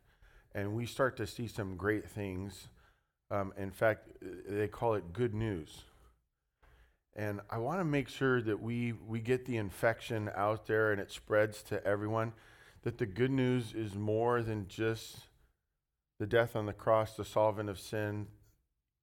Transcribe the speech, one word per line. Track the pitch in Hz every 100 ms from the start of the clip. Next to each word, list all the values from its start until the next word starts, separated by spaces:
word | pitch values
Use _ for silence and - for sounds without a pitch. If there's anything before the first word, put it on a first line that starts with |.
| _ _ - - _
And | 104 101
we | 113 117
start | - 131 -
to | 104
see | - 107
some | - 95 92
great | 98 107 -
things. | 107 101 92 98 95 - - _ _ _ _ -
Um, | 101 98 95
in | 98
fact, | 92 113 107 - -
uh, | 95 87 -
they | 101 104
call | - 117
it | 107 85
good | 87 120
news. | 104 110 90 73 - - - - _ _ _ _ _ _ - - _ _ -
And | 104 101 101
I | 113
wanna | 120 180
make | 165 143 131
sure | - 135 123
that | 110 104
we, | 113 120 120
we | 107 107 113
get | 113 127 127
the | 117
infection | 101 - 117 110 - 113 107 -
out | 104 110 -
there | 110 110
and | 101
it | -
spreads | - - 107 110 107
to | - 101
everyone, | 95 101 107 110 113 110 - - - -
that | 120 -
the | 117
good | 92 131
news | 135 127 127 110
is | 110 107
more | 98 107 110 120 120
than | 113 110 95
just | - 113 113 - - - _ _ _ _ _ _ _ _ -
the | 104
death | 117 117
on | 117 104
the |
cross, | 101 - 110 110 -
the |
solving | 101 107 107 104 104
of | 95
sin, | - 110 104 104 104 - _ _ _ _ _ _